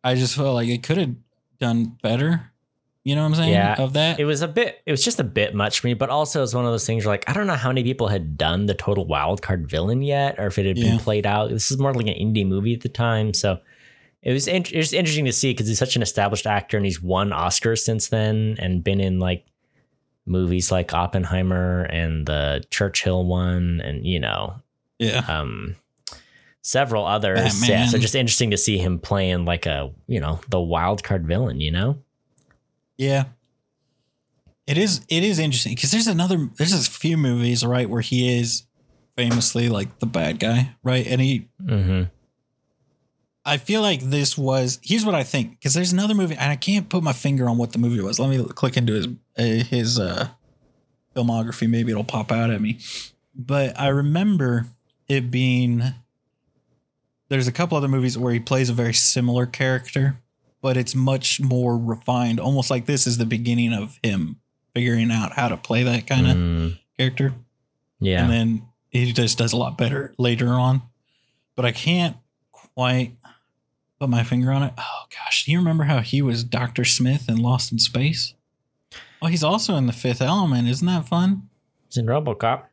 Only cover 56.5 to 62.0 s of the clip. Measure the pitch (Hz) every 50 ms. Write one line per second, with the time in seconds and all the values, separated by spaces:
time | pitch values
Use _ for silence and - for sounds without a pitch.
56.5 | _ _ _ _ _ _ _ _ _ _ _ _ _ _ _ _ 139 135 123 123
57.5 | 120 - 175 170 165 147 143 139 135 131 127 127 120 113 123 123 120 117 117 -
58.5 | 139 131 131 120 120 120 120 117 113 - - - - 131 123 120 120 123 123 123
59.5 | - - 135 131 131 127 127 - - 143 135 139 135 - _ _ _ _ _ _
60.5 | _ _ - 135 127 127 120 - - 131 131 135 135 131 131 - - - 143 131
61.5 | 127 123 123 120 120 117 117 113 113 113